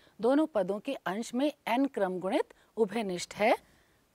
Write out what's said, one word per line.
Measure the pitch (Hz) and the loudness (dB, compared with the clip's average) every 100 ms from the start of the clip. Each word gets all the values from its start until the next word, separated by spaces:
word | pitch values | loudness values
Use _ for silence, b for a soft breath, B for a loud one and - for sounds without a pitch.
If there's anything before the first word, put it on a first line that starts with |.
| b - | b 0
दोनों | 233 285 311 | 4 4 2
पदों | 214 180 208 | 0 -2 -4
के | 277 - | -6 -6
अंश | 175 202 - | -6 -6 -4
में | 247 294 - - | -2 -2 -2 -2
एन | 240 277 | 0 0
क्रम | 214 190 185 | 0 -2 -2
गुणित | 185 302 - b b - | -2 -2 -4 b b -2
उभयनिष्ठ | 208 220 196 175 - | -2 0 -4 -6 -8
है, | 185 214 415 b b b b b | 0 2 2 b b b b b